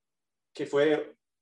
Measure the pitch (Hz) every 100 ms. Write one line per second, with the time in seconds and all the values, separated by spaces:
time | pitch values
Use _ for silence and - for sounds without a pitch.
0 | _ _ _ _ _ - 139 143 151 151
1 | - - _ _